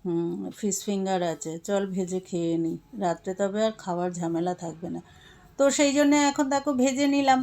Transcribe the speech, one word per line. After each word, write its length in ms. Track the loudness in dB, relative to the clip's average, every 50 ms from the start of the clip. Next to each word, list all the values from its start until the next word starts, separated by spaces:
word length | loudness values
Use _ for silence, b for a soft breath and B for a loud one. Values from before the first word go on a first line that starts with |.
হুম, 320 | _ -2 -2 -2 -2 -4 -4 -6 -8 -10
ফিশ 260 | -10 -6 -6 -4 -4 -4 -4
ফিঙ্গার 360 | -4 -4 -4 -2 -2 -2 0 -2
আছে, 280 | -2 -4 -6 -8 -10 -10 -10
চল 240 | _ -2 -2 -2 -2
ভেজে 340 | -2 -4 -4 -4 -2 -4 -6
খেয়ে 340 | -6 -6 -4 -2 -2 0 0 0
নিই, 180 | 0 -2 -4 -6 -12 _ -10 -4
রাত্রে 340 | -2 -2 -2 -2 _ -8 -4
তবে 260 | -2 -2 -2 0 0 -2
আর 100 | -2 -2 -6
খাওয়ার 320 | -8 -6 -4 -4 -4 -4 -4
ঝামেলা 420 | -4 -4 -2 -2 -2 -2 -2 -4
থাকবে 340 | -4 -8 -12 -10 -10 -10 -10
না।" 100 | -10 -10 -12 B B B B B B B B B B
তো 80 | 2 2 2
সেই 220 | 4 4 2 4 4 4
জন্যে 200 | 4 6 6 6 4 4
এখন 160 | 2 2 0 2
দেখো 220 | 0 0 0 0 2
ভেজে 320 | 2 2 2 2 2 2
নিলাম 340 | 2 4 4 4 4 4 4